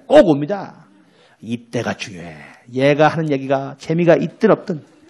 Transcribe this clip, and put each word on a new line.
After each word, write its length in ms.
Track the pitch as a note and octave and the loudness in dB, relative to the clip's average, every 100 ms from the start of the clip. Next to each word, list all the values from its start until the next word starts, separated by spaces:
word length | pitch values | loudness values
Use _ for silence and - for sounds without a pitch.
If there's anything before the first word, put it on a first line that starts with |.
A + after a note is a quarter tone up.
| - | 2
꼭 200 | C#4+ G3 | 4 4
옵니다. 580 | C#3+ D3+ G3+ D#3 - _ _ _ _ _ _ | 2 -2 -8 -10 -20 _ _ _ _ _ _
이때가 520 | G#2 A#2+ - B2 G#2 G2 | -12 -12 -8 -8 -6 -8
중요해. 400 | - F2 E2 D2+ D2 - - | -12 -16 -18 -18 -20 -20 -10
얘가 340 | B2 C#3 C#3+ D3+ | -2 0 4 2
하는 220 | E3 D#3 | 0 -4
얘기가 440 | C#3 C3+ C3+ C3+ C3+ | -4 -2 -4 -6 -12
재미가 360 | - E3 E3+ D3+ | -6 0 4 4
있든 340 | E3 - G#3+ | 2 -2 0
없든, 300 | D#3 - D#3 - _ | 0 -2 -10 -12 _